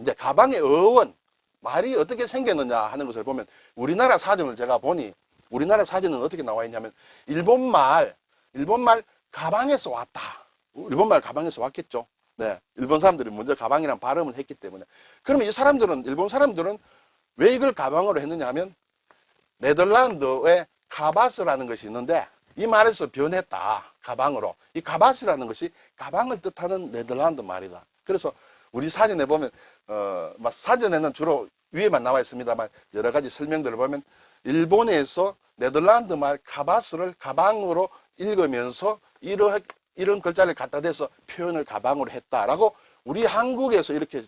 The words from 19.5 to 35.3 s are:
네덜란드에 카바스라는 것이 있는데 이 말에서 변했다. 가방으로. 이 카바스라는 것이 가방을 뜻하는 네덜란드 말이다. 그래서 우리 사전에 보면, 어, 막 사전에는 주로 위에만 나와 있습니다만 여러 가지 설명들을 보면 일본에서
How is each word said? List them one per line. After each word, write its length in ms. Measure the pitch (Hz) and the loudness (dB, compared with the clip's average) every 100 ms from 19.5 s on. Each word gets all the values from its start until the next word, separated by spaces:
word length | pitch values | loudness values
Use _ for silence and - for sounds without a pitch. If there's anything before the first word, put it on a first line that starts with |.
| _ | _
네덜란드에 1080 | 127 147 180 220 254 180 135 131 143 175 160 _ _ | 0 4 6 6 4 2 -2 0 4 4 2 _ _
카바스라는 800 | - 151 165 240 233 175 139 127 | -4 0 2 2 2 -2 -2 -4
것이 200 | 113 107 | -8 -8
있는데 400 | 113 123 165 107 _ _ - | -8 -2 -2 -2 _ _ -6
이 100 | 220 | 2
말에서 440 | 220 220 220 151 | 4 4 2 -6
변했다. 760 | - 147 185 180 92 92 107 - _ | -2 -2 -2 -4 -6 -4 -4 -6 _
가방으로. 520 | - 123 131 135 101 - _ | -12 -2 -2 0 -4 -8 _
이 60 | 165 | -12
카바스라는 640 | 160 160 220 262 220 147 120 | -8 2 4 4 0 -2 -4
것이 240 | 110 170 - _ _ | -8 -10 -12 _ _
가방을 440 | - 175 247 226 | -8 -4 -4 -4
뜻하는 520 | 190 - 175 190 175 | -8 -8 -8 -6 -8
네덜란드 480 | 117 117 127 156 151 | -10 -8 -2 -2 -2
말이다. 440 | 101 92 95 90 - _ | -8 -10 -12 -16 -20 _
그래서 280 | - 190 156 - _ _ _ | -6 -4 -4 -10 _ _ _
우리 160 | 120 151 | -8 -6
사전에 360 | 156 220 185 | 0 0 2
보면, 260 | 139 156 139 - _ _ _ | 0 0 -2 -8 _ _ _
어, 440 | 104 101 92 80 - | -6 -4 -4 -8 -8
막 140 | 117 | -8
사전에는 600 | - - 240 226 165 156 | -6 0 0 2 0 -2
주로 360 | 131 160 143 104 _ _ | -2 -2 -2 -4 _ _
위에만 320 | 151 208 156 | -2 0 2
나와 160 | 120 131 | 2 0
있습니다만 480 | 123 123 120 117 110 - _ | -2 -6 -4 -4 -6 -12 _
여러 160 | 104 113 | -4 -2
가지 180 | 127 135 | 0 -4
설명들을 480 | - 151 156 143 113 | -6 -6 -4 -4 -4
보면 260 | 131 143 - _ _ _ | -4 -4 -10 _ _ _
일본에서 920 | 117 151 165 196 226 170 139 - 190 | -4 -2 2 4 4 2 0 -2 -2